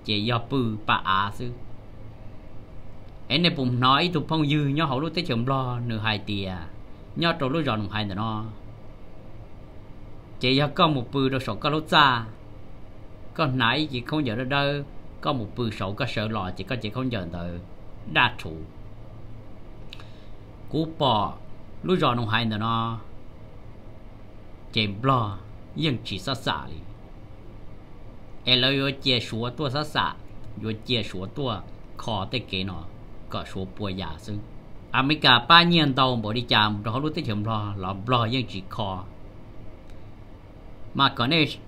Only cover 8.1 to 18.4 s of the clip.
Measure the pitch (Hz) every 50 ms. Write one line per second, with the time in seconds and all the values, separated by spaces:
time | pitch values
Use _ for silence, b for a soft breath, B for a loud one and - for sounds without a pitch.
8.1 | 92 98 110 113 110 107 107 107 107 - - - 113 - - - - - - -
9.1 | - - - - - - - - - - - - - - - - - - - -
10.1 | - - - - - - - 127 131 139 147 143 - - 180 160 147 131 113 -
11.1 | - 139 135 131 131 127 - - 104 98 107 147 147 156 151 - 175 160 147 135
12.1 | 123 117 110 110 110 - - - - - - - - - - - - - - -
13.1 | - - - - - - 160 143 127 131 117 113 123 147 156 147 139 123 113 -
14.1 | 151 151 147 120 104 117 131 127 143 143 143 143 147 143 139 - - - - -
15.1 | - - - - - 123 107 92 - - 120 110 101 - 101 95 101 - 139 117
16.1 | - 113 107 110 110 107 92 90 90 - 92 - 135 113 104 104 - 127 131 127
17.1 | 117 101 90 85 85 87 87 87 85 87 92 - - - - - - - - -
18.1 | 156 156 123 110 - -